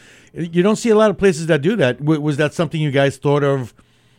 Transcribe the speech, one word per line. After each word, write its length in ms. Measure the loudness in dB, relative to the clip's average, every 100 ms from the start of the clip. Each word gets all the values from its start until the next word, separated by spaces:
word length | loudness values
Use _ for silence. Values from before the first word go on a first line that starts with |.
| -20 -20 _
you 300 | -12 -4 0
don't 140 | 2 2
see 120 | 2
a 60 | 4
lot 140 | 2
of 60 | 2
places 260 | 0 0 0
that 160 | 0
do 140 | 0 0
that. 240 | 0 0
W-, 200 | -2 -2
was 180 | -2 -2
that 160 | -2 -2
something 260 | -4 -4
you 80 | -2
guys 280 | 0 0 0
thought 260 | 0 0
of, 300 | 0 -2 -6 _ _ _ _